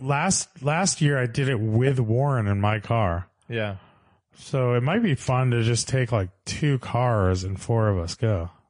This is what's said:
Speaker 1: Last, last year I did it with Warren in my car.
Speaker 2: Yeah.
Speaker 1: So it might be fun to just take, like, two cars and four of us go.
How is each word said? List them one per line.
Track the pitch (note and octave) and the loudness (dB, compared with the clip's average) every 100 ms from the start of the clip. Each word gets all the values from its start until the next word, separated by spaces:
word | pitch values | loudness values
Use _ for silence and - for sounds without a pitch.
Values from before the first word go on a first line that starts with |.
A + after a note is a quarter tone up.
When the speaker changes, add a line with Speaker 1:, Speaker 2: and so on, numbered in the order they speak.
Speaker 1:
Last, | C3 C#3+ F3+ F#3 - - | -2 -2 0 -2 -4 -6
last | C3+ D#3+ F#3+ - | -2 0 0 2
year | D3 C#3 | 2 2
I | B2 | 0
did | A#2 C3+ | -2 -2
it | A#2+ | 0
with | A2 A2 C3 C3 | 0 2 2 2
Warren | A2 A#2 C#3+ C3 G#2 | 2 2 2 0 0
in | G2+ | 2
my | G#2 G#2+ | 2 0
car. | - A#2 G2 E2+ - _ - | 0 0 2 0 -6 _ -10
Speaker 2:
Yeah. | A#2 G#2+ F#2+ - _ _ _ _ - | -6 -4 -6 -14 _ _ _ _ -20
Speaker 1:
So | - C#3 B2 B2 | -8 -2 0 2
it | |
might | B2+ G3+ | 2 0
be | A3 C3+ | 0 0
fun | - B2+ B2+ | 0 0 2
to | A#2+ | 2
just | A2+ A#2 - | 2 0 0
take, | C3+ A#2+ | 0 0
like, | A#2 F#2 - - | 0 -2 -6 -10
two | - D3+ C3 | -4 0 0
cars | - A#2+ B2 A2 F#2 F#2 F#2 | -2 -2 2 2 2 2 -2
and | F#2+ | -8
four | - A#2 G#2+ | -2 0 2
of | F#2+ | 0
us | E2+ - | -2 -4
go. | A2+ G2 E2+ - _ | -2 0 -4 -12 _